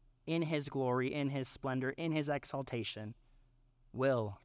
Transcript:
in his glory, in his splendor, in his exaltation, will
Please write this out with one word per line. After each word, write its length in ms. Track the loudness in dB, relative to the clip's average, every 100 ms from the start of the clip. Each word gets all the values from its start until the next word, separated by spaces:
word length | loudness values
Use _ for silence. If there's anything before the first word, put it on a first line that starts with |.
| -20 _ -2
in 160 | 0
his 260 | 2 0 0
glory, 440 | 0 2 4 2
in 180 | 0 0
his 180 | 0 -4
splendor, 420 | -4 -2 0 0
in 220 | -2 0
his 160 | 0 2
exaltation, 840 | 0 -2 -6 -4 -4 -4 -6 -8 -12 _ -20 -20 _ _ _ -10
will 440 | 0 4 4 2 -4